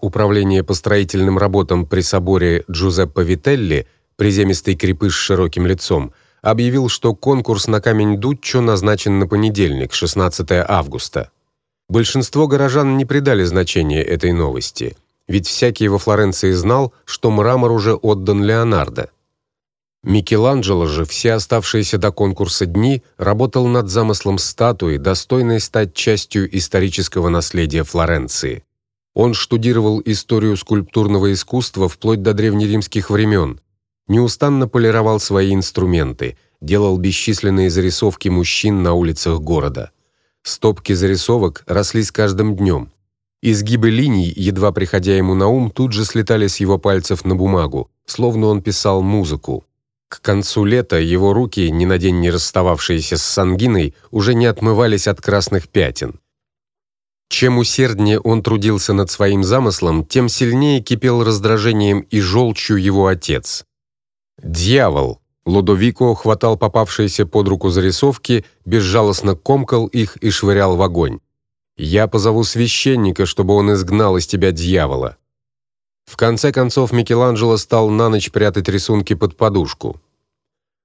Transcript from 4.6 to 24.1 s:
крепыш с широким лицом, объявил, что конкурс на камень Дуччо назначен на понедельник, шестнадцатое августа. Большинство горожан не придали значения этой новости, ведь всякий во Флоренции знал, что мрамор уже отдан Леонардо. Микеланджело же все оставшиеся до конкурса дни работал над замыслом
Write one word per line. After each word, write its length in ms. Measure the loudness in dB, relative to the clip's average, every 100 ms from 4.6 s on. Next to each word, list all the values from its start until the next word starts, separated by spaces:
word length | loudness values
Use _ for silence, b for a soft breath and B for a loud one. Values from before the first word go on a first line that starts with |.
| -2 -2
крепыш 400 | -2 0 -2 -2
с 20 |
широким 480 | -2 0 0 0 -2
лицом, 460 | -2 -2 -2 -2 b b b
объявил, 480 | -2 0 0 0 -2
что 260 | 0 -2 -2
конкурс 520 | 0 0 0 -2 0
на 120 | 0
камень 380 | 2 2 2 0
Дуччо 420 | -2 -4 -2 0
назначен 600 | 2 2 0 0 0 0
на 80 | 2
понедельник, 680 | 0 0 0 0 0 -4
шестнадцатое 720 | -4 -4 0 -2 -2 -2 0 2
августа. 640 | -2 -2 -8 -8 -8 -8 _ _ _ _ _ _
Большинство 600 | 0 0 -2 -2 0 2
горожан 500 | 2 2 2 0 0
не 80 | 0
придали 400 | 0 2 2 2
значения 580 | 0 0 0 0 -2
этой 300 | -2 -2 0
новости, 640 | 0 -2 -4 -8 -8 -10 -12 _ _ -4
ведь 180 | -2 -2
всякий 400 | 0 0 2 0
во 100 | 0
Флоренции 540 | 0 2 2 0 0
знал, 400 | 0 0 0 -2 b -14
что 260 | -2 0
мрамор 400 | 2 2 2 2
уже 220 | 2 0
отдан 500 | 0 0 0 0 0
Леонардо. 680 | 2 2 2 0 -2 -6 -10 _ _ _ _ _ _ _ _ _ 0
Микеланджело 800 | 0 2 2 2 2 0 0 0
же 160 | -2
все 300 | -4 -2 0
оставшиеся 640 | 0 0 -2 0 -2 -2 0
до 140 | -2
конкурса 540 | 0 -2 0 -4 -2 -2
дни 380 | 0 0 0 b -6
работал 500 | -2 0 0 0 0
над 220 | 0 0
замыслом 480 | 0 0